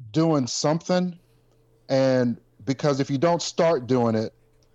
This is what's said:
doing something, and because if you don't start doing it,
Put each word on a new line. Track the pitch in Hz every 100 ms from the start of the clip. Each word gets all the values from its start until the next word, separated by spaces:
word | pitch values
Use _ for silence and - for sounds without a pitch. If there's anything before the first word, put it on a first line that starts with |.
| 113
doing | 143 165 147 123
something, | - 147 165 - 180 180 170 _ _ _ _ _ _ -
and | 135 135 127 123 - _ _
because | - 131 151 139
if | 139
you | 139
don't | 170 170
start | - - 165 156 123
doing | 131 117 110
it, | 110 - _ _ _